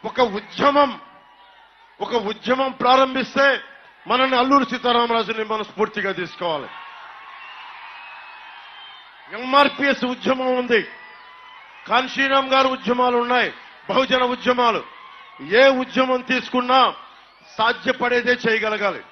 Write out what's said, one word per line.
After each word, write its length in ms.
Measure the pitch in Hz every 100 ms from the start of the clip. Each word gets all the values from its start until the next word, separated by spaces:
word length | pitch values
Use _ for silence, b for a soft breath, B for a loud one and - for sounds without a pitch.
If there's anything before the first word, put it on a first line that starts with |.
ఒక 160 | 220 - 240 196
ఉద్యమం, 540 | - - 285 285 285 220 - - _ _ - - _ _ _ _
ఒక 140 | 202 233 202
ఉద్యమం 380 | 220 - 262 269 -
ప్రారంభిస్తే 640 | 247 262 269 262 240 277 277 254 - - - _ -
మనల్ని 260 | 240 262 254
అల్లూరి 240 | 262 277 254
సీతారామరాజుని 760 | 240 240 233 233 233 202 220 214
మనం 120 | 214 202
స్ఫూర్తిగా 420 | - 214 208 196 185
తీసుకోవాలి. 480 | 170 - 175 151 113 - - - - - - - - - - - - - - - - - - - - - - - - - - 202
ఎంఆర్పిఎస్ 680 | 254 269 285 277 277 262 247
ఉద్యమం 360 | 247 - 262 254 254
ఉంది, 200 | 247 233 170 - - - - - - - - - -
కాన్షీరామ్ 600 | 226 262 - 269 277 262
గారు 140 | 262 262 262
ఉద్యమాలు 400 | 202 247 247 247
ఉన్నాయి, 260 | 240 247 190 - - - -
బహుజన 320 | 202 262 254 247
ఉద్యమాలు. 460 | 247 - 247 240 190 - - - - - - 139 208
ఏ 20 | 269 254
ఉద్యమం 380 | 254 - 262 254 247
తీసుకున్నా 480 | 254 240 254 247 262 233 - - - - _ - -
సాధ్యపడేదే 800 | 220 240 - 254 240 247 240 247
చేయగలగాలి. 560 | 233 220 214 214 202 147 -